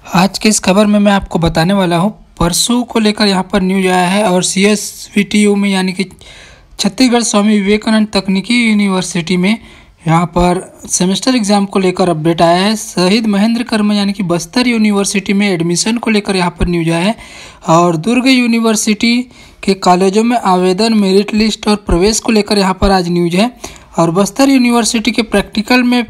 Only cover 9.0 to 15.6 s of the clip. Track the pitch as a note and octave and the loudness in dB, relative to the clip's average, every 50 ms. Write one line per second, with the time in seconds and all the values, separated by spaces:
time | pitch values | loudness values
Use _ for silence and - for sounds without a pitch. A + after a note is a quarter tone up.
9 | F3 - - F#3 D#3+ E3 F#3+ F3+ F3+ G3 A3 A3+ - - - - - _ _ _ | -4 -4 -6 -6 -4 -2 -2 0 0 0 -2 -2 -6 -20 -20 -20 -20 _ _ _
10 | - D#3+ D#3+ E3+ F3 E3+ - F#3 F3 F3+ F3+ F#3 - - - - - - - - | -2 0 0 0 0 0 0 0 0 2 0 -2 -6 -12 -20 -20 -12 -8 -4 -2
11 | F#3 F#3 G3 F#3+ - C4 B3+ B3+ G#3+ F#3+ G#3 G3+ G3 G3 - G3+ F#3 F#3 F3+ - | 0 0 -2 -2 -2 -2 0 0 0 2 0 0 0 0 -2 0 0 0 0 0
12 | F#3 F3+ E3 D#3 D3+ E3 E3+ E3 F3 E3 E3+ F3+ F#3+ G#3 A3 G#3+ - - - F#3 | 0 0 0 0 0 -2 2 2 2 2 4 2 2 0 -2 -4 -6 -8 -4 -2
13 | F3+ F3+ G3+ A#3+ A3+ A3 G3+ G3 G3+ A3+ A#3 A#3 A#3+ A3 A#3 G#3+ G#3 G#3 G#3 G#3 | 0 2 2 0 0 0 0 0 0 0 0 -2 -4 -4 -2 0 0 0 0 0
14 | G3+ G3 G3+ - G3+ E3 F3 E3+ E3 - - B3 B3 B3 A#3+ A3+ G#3+ G#3+ G3+ G3 | 0 -2 -2 -4 -4 -2 -2 -4 -4 -4 -4 -2 0 0 0 2 2 2 2 0
15 | G3+ G3 - G3+ F#3 - G3+ G3 G#3 G3+ F#3 E3 | -2 -2 -2 -4 -2 -2 0 0 0 0 0 0